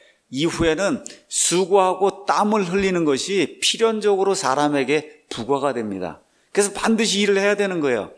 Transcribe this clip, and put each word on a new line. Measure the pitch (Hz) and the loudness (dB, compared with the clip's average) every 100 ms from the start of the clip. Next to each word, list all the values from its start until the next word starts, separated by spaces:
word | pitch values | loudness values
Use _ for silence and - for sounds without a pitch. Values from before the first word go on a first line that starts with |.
| _ _ _ | _ _ _
이후에는 | 131 165 - 165 160 185 120 - - _ | -4 -4 0 0 0 0 -2 -6 -18 _
수고하고 | - - 170 185 196 185 180 196 190 - | -4 0 0 2 4 4 2 0 -2 -2
땀을 | 160 208 214 | 0 2 0
흘리는 | 180 196 190 180 156 | 0 0 0 0 2
것이 | 135 165 196 143 - | 0 0 -2 -2 -2
필연적으로 | - - 226 220 208 196 196 | -2 2 0 2 2 2 2
사람에게 | 190 131 135 147 143 127 147 151 - _ | 2 0 2 2 0 0 0 -2 -20 _
부과가 | - 110 139 139 | -10 -2 0 0
됩니다. | 123 107 95 87 78 _ _ _ | -2 -6 -6 -8 -10 _ _ _
그래서 | - 202 | -2 0
반드시 | 196 220 220 214 190 | 0 0 0 0 0
일을 | 208 196 | 2 2
해야 | 202 | 2
되는 | 202 202 175 | 0 -2 0
거예요. | 143 117 95 | 0 0 -4